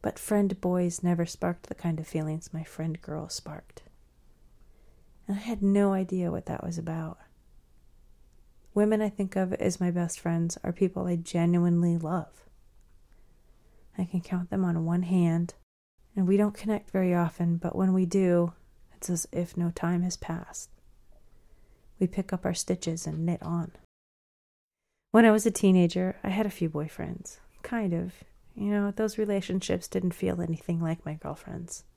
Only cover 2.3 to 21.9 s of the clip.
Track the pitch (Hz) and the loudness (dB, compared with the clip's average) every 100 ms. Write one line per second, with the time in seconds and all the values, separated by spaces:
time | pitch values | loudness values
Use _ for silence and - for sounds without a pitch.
2.3 | 156 - 160 160 - 165 160 - 156 160 | -6 -8 -10 -10 -6 -6 -6 -8 -10 -8
3.3 | - - 151 - - - - - _ - | -10 -10 -14 -16 -20 -20 -20 -20 _ -20
4.3 | - - - - - - - - - - | -20 -20 -20 -20 -20 -20 -20 -20 -20 -6
5.3 | 202 220 220 196 202 202 196 185 185 175 | -6 -4 -2 2 4 4 2 0 -2 -2
6.3 | 160 - - - 170 165 165 160 165 - | -4 -6 -8 -6 -8 -6 -6 -8 -12 -20
7.3 | _ _ - _ - - - - - - | _ _ -20 _ -20 -20 -20 -20 -20 -20
8.3 | - - - - - 208 214 214 208 196 | -20 -20 -20 -4 2 4 4 0 -2 -2
9.3 | 190 185 - 196 170 180 175 170 - 170 | 0 -2 0 -2 0 0 0 -2 -2 -2
10.3 | 165 170 - - 170 185 185 180 175 170 | 0 0 -2 -6 0 0 0 -2 -4 -2
11.3 | 175 170 175 175 170 175 170 160 175 - | 0 2 4 4 4 4 0 -2 -4 -6
12.3 | - - - - - - - - - - | -16 -20 -20 -20 -20 -20 -20 -20 -20 -20
13.3 | _ _ - - - - - 180 180 175 | _ _ -20 -20 -20 -18 -6 -2 -2 -2
14.3 | 185 180 196 185 170 165 175 180 185 170 | -4 -2 0 2 2 2 0 2 4 6
15.3 | 165 170 - _ _ _ _ _ - 185 | 4 0 -4 _ _ _ _ _ 0 4
16.3 | 196 208 208 208 208 - 196 185 175 170 | 6 4 0 -2 -2 -2 0 2 4 2
17.3 | - 170 170 - - 190 185 185 190 185 | 0 0 0 -2 0 2 4 2 4 4
18.3 | 175 170 - - - - - - 170 - | 4 4 -2 -20 -20 -20 -16 -4 -4 -2
19.3 | 160 170 - 175 170 170 175 180 - - | -4 -4 -2 -2 0 0 0 0 -4 -6
20.3 | 170 - - - - - - - - - | -8 -8 -14 -16 -20 -20 -20 -20 -20 -20
21.3 | - - - - - - | -20 -20 -20 -20 -20 -20